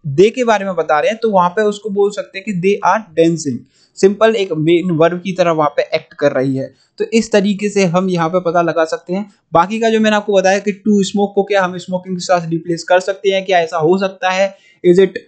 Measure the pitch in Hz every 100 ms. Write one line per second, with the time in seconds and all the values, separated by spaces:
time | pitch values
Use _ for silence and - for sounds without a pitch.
0 | 151 139 208 233 233 208 196 170 156 151
1 | 170 220 226 196 175 180 214 208 214 196
2 | 202 208 185 190 220 180 190 202 170 220
3 | 208 160 165 165 147 117 - _ _ -
4 | 196 208 220 214 190 156 156 170 185 156
5 | 170 175 185 185 170 156 147 - 151 156
6 | - - 143 139 135 131 131 _ _ _
7 | 415 226 220 214 196 196 208 202 185 180
8 | 190 175 160 180 175 175 170 160 160 165
9 | - 185 208 _ _ 165 185 220 226 220
10 | 214 208 208 196 185 196 202 196 214 208
11 | 196 196 202 196 196 202 180 180 180 185
12 | 180 180 180 180 165 165 175 165 - 180
13 | 185 190 196 190 190 180 165 165 156 190
14 | 196 196 185 185 196 196 _ _ 180 175
15 | 190 190